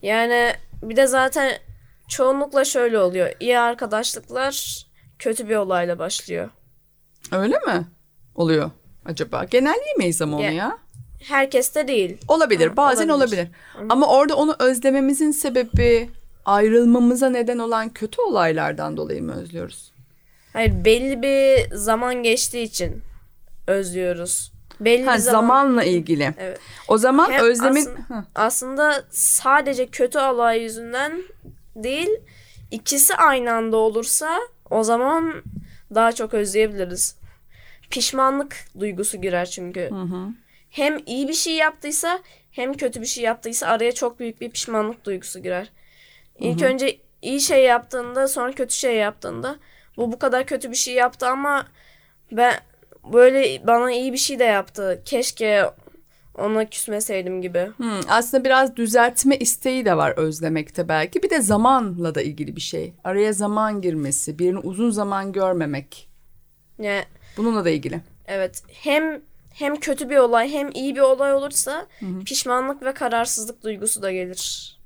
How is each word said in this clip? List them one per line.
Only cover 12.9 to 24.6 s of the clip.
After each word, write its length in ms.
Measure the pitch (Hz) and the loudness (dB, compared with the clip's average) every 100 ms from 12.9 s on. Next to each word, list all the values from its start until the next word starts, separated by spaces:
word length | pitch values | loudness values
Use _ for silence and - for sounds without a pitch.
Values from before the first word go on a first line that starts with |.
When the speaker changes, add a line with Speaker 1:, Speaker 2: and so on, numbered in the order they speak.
| 254 330 | 4 2
Speaker 1:
olabilir. 280 | 294 254 202 | 4 2 0
Speaker 2:
olabilir. 180 | 170 - - | -4 -8 -20
Speaker 1:
Hı. 120 | - 214 | -14 0
Speaker 2:
Ama 180 | 247 294 | 2 6
orada 280 | 262 294 285 | 6 6 4
onu 200 | 302 311 | 2 4
özlememizin 720 | 254 254 269 269 269 277 302 | 2 4 2 4 2 2 2
sebebi 800 | 294 285 247 240 - 240 233 240 - - - - | 0 0 0 2 2 4 4 0 -12 -18 -10 0
ayrılmamıza 840 | 202 214 226 240 240 240 247 262 | 4 6 6 6 6 6 4 2
neden 280 | 247 233 240 | 2 0 -2
olan 320 | 233 226 220 | -2 -2 -4
kötü 320 | 226 214 - | -8 -10 -2
olaylardan 760 | 466 226 170 160 151 151 156 151 | 0 2 2 2 -2 -4 -8 -6
dolayı 260 | 151 147 | -6 -6
mı 180 | - 143 | -6 -10
özlüyoruz? 500 | 165 170 - - - _ - _ _ _ _ | -12 -12 -12 -14 -20 _ -20 _ _ _ _
Speaker 1:
Hayır, 320 | 202 220 190 175 | 0 0 2 4
belli 360 | 226 262 262 | 4 2 -2
bir 540 | 269 269 269 262 - 202 | 2 4 6 4 2 -4
zaman 400 | 208 220 247 247 | -2 0 0 -2
geçtiği 400 | 233 240 - 240 | 0 0 0 -4
için 380 | 226 - 175 220 - - - - - - - | -8 -4 -6 -6 -10 -16 -20 -20 -20 -14 -2
özlüyoruz. 840 | 196 190 180 180 175 175 - - - | -2 -2 -4 -4 -4 -4 -6 -6 -16